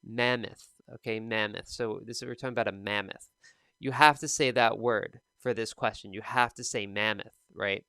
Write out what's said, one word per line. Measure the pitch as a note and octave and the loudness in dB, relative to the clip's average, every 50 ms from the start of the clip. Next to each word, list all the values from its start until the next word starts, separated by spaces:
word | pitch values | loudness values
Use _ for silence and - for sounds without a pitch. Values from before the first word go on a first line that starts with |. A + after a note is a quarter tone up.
| - | -16
mammoth, | G2+ A2 A#2 A#2+ B2 B2 A#2+ A2 - - - - - _ _ _ - A#2+ | -8 -2 0 2 2 2 0 -2 -8 -12 -16 -20 -20 _ _ _ -20 -20
okay, | A#2 - B2 A2 A2 | -12 -6 -6 -6 -6
mammoth. | A2 A2+ A2+ A2 G#2+ G#2 G#2 - - | -4 -2 0 0 0 0 -2 -8 -12
So | - - - B2 A2 G#2+ F#2 - | -12 -6 -6 -4 -4 -4 -6 -8
this | A2 A#2+ | -10 -12
is, | - B2 | -10 -8
we're | B2 A#2+ | -10 -10
talking | - - C3 A#2+ | -8 -8 -4 -2
about | A#2 A2+ | 0 -2
a | G#2 | -2
mammoth. | F#2+ G2 G2 G#2 G#2 G#2 G2 G2 - - - _ _ _ _ - _ _ _ _ _ _ | -2 -6 -6 -2 -2 -2 -2 -4 -10 -16 -18 _ _ _ _ -20 _ _ _ _ _ _
You | - C3+ | -6 -6
have | B2+ B2+ D3 D3+ C#3+ C#3 | 6 8 8 8 8 6
to | - | -2
say | C#3+ - - C#3+ C3 | -6 0 2 2 2
that | A#2 B2 A#2+ A2+ G#2+ G#2 | 6 6 6 6 4 2
word | A2+ A#2+ A#2 G#2 - - - - _ _ _ _ | 0 0 2 0 -2 -4 -12 -16 _ _ _ _
for | - B2+ A#2+ | -4 -2 -2
this | A2+ A2+ A2 - | -2 -2 -6 -6
question. | - - A2 G#2+ - - G#2 F#2+ | -4 -4 -4 -4 -4 -16 -12 -12
You | G2+ | -10
have | G#2 - B2 B2+ B2 A#2 - | -10 -2 2 2 2 2 0
to | - B2 | -8 -10
say | - - B2 G2+ | -6 -4 -4 -6
mammoth, | G2+ G2 G#2 G#2 G#2+ G#2+ G2+ - - _ _ _ _ _ | -4 -2 0 2 2 0 -2 -6 -14 _ _ _ _ _
right? | - G#2 G2+ G2 G2+ - | -4 -2 -2 -2 -2 -6